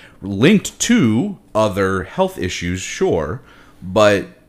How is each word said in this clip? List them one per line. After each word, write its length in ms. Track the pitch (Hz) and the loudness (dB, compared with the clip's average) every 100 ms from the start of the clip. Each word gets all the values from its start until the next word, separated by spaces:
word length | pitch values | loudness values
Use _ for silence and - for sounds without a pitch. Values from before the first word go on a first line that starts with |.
| - - | -20 -14
linked 560 | 98 98 143 214 - - | -8 2 4 4 0 -6
to 560 | - 240 127 110 208 185 _ | 0 2 2 2 -2 -8 _
other 500 | 110 107 98 95 95 | 0 0 0 -2 -2
health 340 | 92 - 190 - | -4 -2 -4 -4
issues, 440 | 90 - 87 92 | -8 -6 -6 -6
sure. 600 | - - 190 90 73 113 - - - - | -6 -4 -2 0 -2 -8 -14 -20 -20 -18
But 460 | 90 101 104 98 - - | -4 4 4 4 -2 -16